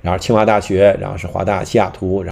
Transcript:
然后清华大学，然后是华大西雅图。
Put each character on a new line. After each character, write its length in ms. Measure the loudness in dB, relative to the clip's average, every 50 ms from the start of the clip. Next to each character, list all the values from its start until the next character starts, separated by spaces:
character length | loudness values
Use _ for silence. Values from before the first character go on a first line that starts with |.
然 120 | -4 -4 -4
后 40 | -2
清 180 | 0 2 2
华 80 | 2 4
大 160 | 4 2 2
学， 380 | 0 0 2 4 4 4 4 2
然 100 | -2 -8
后 80 | -8 -10
是 80 | -10 -8
华 160 | -6 -4 -2
大 180 | -2 -2 -2 -2
西 140 | -2 0 0
雅 120 | 0 0
图。 360 | -2 -6 -4 -2 -2 -2 -2 2